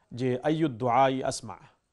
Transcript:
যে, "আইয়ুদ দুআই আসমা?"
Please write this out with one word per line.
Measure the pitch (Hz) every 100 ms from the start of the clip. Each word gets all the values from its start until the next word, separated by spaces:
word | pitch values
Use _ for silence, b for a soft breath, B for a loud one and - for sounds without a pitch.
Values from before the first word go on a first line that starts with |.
| _
যে, | 117 127 123
"আইয়ুদ | 151 160 160
দুআই | 113 123 120 135 131
আসমা?" | 131 - 113 87 - _ _